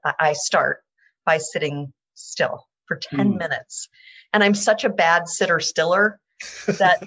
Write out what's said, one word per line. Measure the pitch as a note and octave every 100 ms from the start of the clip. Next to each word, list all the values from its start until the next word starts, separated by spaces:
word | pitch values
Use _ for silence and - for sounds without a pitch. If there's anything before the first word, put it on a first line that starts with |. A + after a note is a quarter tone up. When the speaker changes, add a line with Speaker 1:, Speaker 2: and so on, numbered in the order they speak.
| D3+
Speaker 1:
I, | -
I | D#3
start | D3 - E3+ C3 - _ _ _ _ -
by | D#3+
sitting | D#3+ E3+ D3+ C#3+ C#3+ - _
still | - - - D3 - - _ -
for | E3
ten | - C#3+ G3+
Speaker 2:
Mm. | F#3
Speaker 1:
minutes. | E3 - - - - _ - - _
And | G#3
I'm | G3+ G#3
such | - G#3+ C4
a |
bad | G3+ E3 E3+ E3+
sitter | - F3+ E3
stiller | D#3+ - E3 F#3 G#3+ G#3 _ - - - -
that | - F#3+ F3